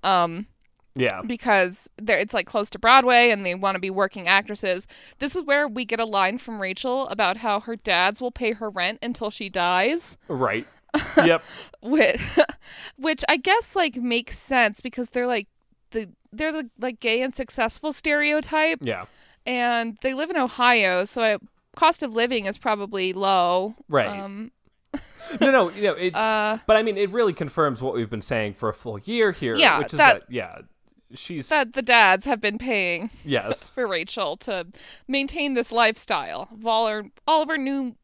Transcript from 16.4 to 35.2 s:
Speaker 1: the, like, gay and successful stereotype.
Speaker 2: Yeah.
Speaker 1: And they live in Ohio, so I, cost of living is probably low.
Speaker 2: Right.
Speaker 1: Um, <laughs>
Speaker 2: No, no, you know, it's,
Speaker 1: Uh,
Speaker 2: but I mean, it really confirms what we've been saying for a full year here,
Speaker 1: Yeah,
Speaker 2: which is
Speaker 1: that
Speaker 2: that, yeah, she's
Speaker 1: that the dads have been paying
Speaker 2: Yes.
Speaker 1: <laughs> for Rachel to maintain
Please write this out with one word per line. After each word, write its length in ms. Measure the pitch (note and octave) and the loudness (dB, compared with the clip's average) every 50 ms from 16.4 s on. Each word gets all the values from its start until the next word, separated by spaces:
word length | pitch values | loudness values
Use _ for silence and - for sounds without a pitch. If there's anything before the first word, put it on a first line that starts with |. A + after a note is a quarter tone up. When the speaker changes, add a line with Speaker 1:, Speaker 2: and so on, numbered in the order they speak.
| D#4 D#4+ | -4 -4
Speaker 1:
the, 180 | D#4 D#4 C#4+ A#3 _ - | -4 -4 -8 -10 _ -8
like, 200 | A#3+ B3+ A#3+ _ | -8 -8 -8 _
gay 220 | - A#3 A3 A#3+ | -2 0 0 0
and 140 | B3+ C4+ B3+ | 0 -2 -4
successful 580 | - C4 - - - A#3 A3+ - - - D#4 C#4 | -8 -10 -8 -2 -2 -2 -2 -2 -6 -8 -6 -8
stereotype. 880 | - - D#4 D4 D4 D4 D4 D4+ D4+ D4+ - D#4 D#4 D#4 D#4+ E4 C4 | -4 -2 0 0 2 2 2 0 0 -2 -2 0 0 2 0 0 -2
Speaker 2:
Yeah. 240 | - B3+ G#2+ F2+ F2+ - _ _ _ _ _ _ _ | -4 -4 -4 -4 -8 -14 _ _ _ _ _ _ _
Speaker 1:
And 520 | - B3+ B3 A#3+ A#3+ A#3+ A#3 A3+ A3+ G#3+ - | -6 -2 -2 0 0 0 0 -2 -4 -8 -6
they 120 | - C4+ C4 | -6 -4 -4
live 140 | C4 D#4 D#4+ | -2 -4 -2
in 60 | F#4 | 0
Ohio, 680 | D#4+ C4 B3 - - B3 B3 B3 A3+ G3+ F#3 F#3 F3+ F#3+ | -2 -2 -2 0 4 4 6 6 6 4 4 2 2 0
so 160 | G#3 - B3 | -2 -2 0
I, 160 | A#3 A3 G#3 G3+ - - _ _ _ _ - | 2 2 2 0 -4 -14 _ _ _ _ -2
cost 260 | - E4+ D#4 E4+ - | 2 2 2 4 2
of 120 | D#4 B3+ A3 | -6 -4 0
living 300 | A3+ A#3 B3 C4 A3+ G3+ | 0 0 0 0 -2 -2
is 100 | G3 G#3+ | -4 -6
probably 560 | - - B3 G#3+ G#3 G3+ G3+ G#3 G3 F#3 F#3 F#3 | -4 -2 -2 -2 -2 -2 -6 -4 -2 -2 -2 -2
low. 600 | F#3 G3 F#3+ G3 F#3 F3 F3 F3 F#3 F#3 G#3+ A3+ _ - | 0 2 4 4 4 4 4 2 2 0 -2 -8 _ -12
Speaker 2:
Right. 200 | - D#3 C#3 A2+ | -2 0 0 0
Speaker 1:
Um, 440 | G#2 G#2 G3 G2 G3 - G3+ A3 A#3+ _ _ _ _ _ _ _ _ - | 0 -4 -8 -12 -12 -12 -14 -14 -14 _ _ _ _ _ _ _ _ -12
<laughs> 60 | C#4+ - - - - - - E4 A3 | -12 -12 -14 -20 -20 -14 -12 -2 2
Speaker 2:
No, 100 | E4 C4+ | 4 6
no, 180 | C4+ C4 G3 E3+ | 6 6 4 4
you 140 | F3+ G3 G#3 | 0 0 0
know, 100 | G3 D#3 | 0 0
it's, 220 | D3 F3+ F#3 E3 | 0 -2 -2 0
Speaker 1:
Uh, 400 | G3 A3 A3 A3 G#3+ G#3+ G#3+ A3 A3+ - | 0 0 2 2 0 0 0 -2 -4 2
Speaker 2:
but 100 | - A3 | 4 4
I 60 | A3 A3+ | 4 4
mean, 140 | A3+ G3+ | 2 0
it 140 | G3 G3+ G3 | -2 -2 -2
really 220 | F#3+ A#3+ A#3 G3+ E3 | 2 2 2 2 2
confirms 480 | - E3+ C#3 - - D#3 C#3+ B2+ G#2+ B2+ | -2 -6 -6 0 0 2 2 0 -2 -4
what 100 | C3 - | -4 -2
we've 160 | A#2+ A#2 G#2 | -2 -4 -4
been 120 | A#2 G#2+ | -6 -8
saying 320 | G2 - C3 A2+ G#2+ G#2 G2 | -6 -4 -2 -2 -2 -4 -6
for 120 | - - A2 | -4 -6 -6
a 40 | G2+ | -6
full 240 | - - A#2+ G#2+ G2+ | -6 -10 -12 -12 -10
year 320 | - - A3+ A#3+ A3 G3+ | -8 -6 0 2 2 2
here, 240 | F#3 - - A#2+ A2+ | 0 -2 -4 -2 2
Speaker 1:
Yeah, 220 | C#4+ D#4+ A3+ D#3 - | 4 6 6 6 4
Speaker 2:
which 140 | - - - | 0 -4 2
is 40 | |
Speaker 1:
that 240 | - D4+ C4+ - - | 4 6 6 6 4
Speaker 2:
that, 100 | - - | -2 -8
yeah, 280 | A#2+ A#2+ G2 F2 E2+ D#2+ - _ _ _ _ _ _ _ _ _ A#2 | -8 -8 -8 -8 -12 -20 -20 _ _ _ _ _ _ _ _ _ -20
she's 360 | - - - F3 D3+ B2+ - | -20 -14 -10 -10 -10 -4 0
Speaker 1:
that 240 | D#4 D4+ C4+ A#3 - | 0 0 0 0 -4
the 80 | C4 | -8
dads 440 | A3+ A3 B3 A#3 G#3+ F#3+ F#3 F#3+ - | 0 4 6 8 8 8 6 4 2
have 160 | C#4 C4 G#3+ | -4 -4 0
been 160 | G#3+ G#3 G3+ | -2 -4 -4
paying 520 | A3 B3 C4 A#3 G#3 F#3+ F3 F3 E3 F#3 A3+ - - - | -2 -4 -2 -2 0 0 0 -2 -4 -6 -10 -12 -12 -6
Speaker 2:
Yes. 440 | D3+ C3+ A#2+ F#2+ G#2+ F3 - - - | -2 -2 -2 -2 -2 -6 -6 -8 -12
Speaker 1:
<laughs> 60 | _ | _
for 100 | - B3 | -6 -4
Rachel 480 | G#3 F#3+ E3 E3 - - A#3 G3 D3 D#3+ | -2 -2 -4 -6 -6 -6 -6 -6 -6 -6
to 280 | G#3+ - - G3+ F#3 E3+ F3 - - - - - - _ | -8 -8 -8 -8 -8 -8 -10 -16 -20 -20 -20 -20 -20 _
maintain 460 | - C4 C#4 | -2 -2 -2